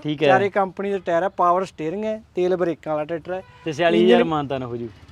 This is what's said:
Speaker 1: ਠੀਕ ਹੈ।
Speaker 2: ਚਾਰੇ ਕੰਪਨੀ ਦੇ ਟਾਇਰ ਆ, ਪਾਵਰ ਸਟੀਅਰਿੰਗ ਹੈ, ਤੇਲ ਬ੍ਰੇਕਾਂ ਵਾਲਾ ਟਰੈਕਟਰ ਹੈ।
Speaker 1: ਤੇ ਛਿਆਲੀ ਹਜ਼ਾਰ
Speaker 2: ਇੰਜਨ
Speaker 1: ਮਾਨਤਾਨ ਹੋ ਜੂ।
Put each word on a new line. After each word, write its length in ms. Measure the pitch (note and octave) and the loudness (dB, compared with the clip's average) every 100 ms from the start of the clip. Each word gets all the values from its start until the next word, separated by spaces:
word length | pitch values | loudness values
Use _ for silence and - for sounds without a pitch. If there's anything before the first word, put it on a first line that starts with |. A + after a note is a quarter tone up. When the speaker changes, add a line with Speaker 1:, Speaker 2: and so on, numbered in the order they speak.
Speaker 1:
ਠੀਕ 200 | D3+ D3+ | -8 0
ਹੈ। 40 | D3 | 4
Speaker 2:
ਚਾਰੇ 220 | F#3+ G3 | 4 4
ਕੰਪਨੀ 420 | G3+ F#3+ E3+ G3 | 0 -2 -4 -6
ਦੇ 80 | G3 | -6
ਟਾਇਰ 240 | F#3 E3+ | -2 -2
ਆ, 60 | F#3+ | -2
ਪਾਵਰ 360 | - F3 F3 F#3+ | 0 2 2 -2
ਸਟੀਅਰਿੰਗ 400 | - D#3 F#3+ G#3+ | -6 -6 -6 -6
ਹੈ, 180 | A3 - - | -8 -10 -4
ਤੇਲ 200 | F3+ F3+ | -2 0
ਬ੍ਰੇਕਾਂ 380 | F3+ D3 D#3 | -2 -4 -6
ਵਾਲਾ 120 | D3+ D3+ | -6 -6
ਟਰੈਕਟਰ 280 | E3 F3 | -8 -8
ਹੈ। 100 | F#3 - - E3 | -12 -12 -12 -10
Speaker 1:
ਤੇ 80 | |
ਛਿਆਲੀ 300 | C#3+ E3+ E3+ | -2 2 4
ਹਜ਼ਾਰ 160 | - - | 6 6
Speaker 2:
ਇੰਜਨ 100 | E3 | 4
Speaker 1:
ਮਾਨਤਾਨ 340 | D#3+ C#3 C3+ | 0 -2 -6
ਹੋ 140 | B2+ A#2+ | -6 -8
ਜੂ। 100 | A#2 - - | -10 -14 -8